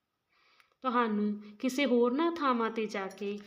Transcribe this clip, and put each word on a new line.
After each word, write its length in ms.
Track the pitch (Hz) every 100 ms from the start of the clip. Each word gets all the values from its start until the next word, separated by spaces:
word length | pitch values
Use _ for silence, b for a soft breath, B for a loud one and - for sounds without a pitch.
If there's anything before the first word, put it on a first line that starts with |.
| _ _ _ b b b b _
ਤੁਹਾਨੂੰ 720 | 262 240 226 208 208 208 - -
ਕਿਸੇ 260 | 262 262 269
ਹੋਰਨਾਂ 460 | 240 240 269 339
ਥਾਵਾਂ 380 | 339 285 240 220
'ਤੇ 140 | 226 214
ਜਾ 220 | 208 190
ਕੇ 300 | - 202 208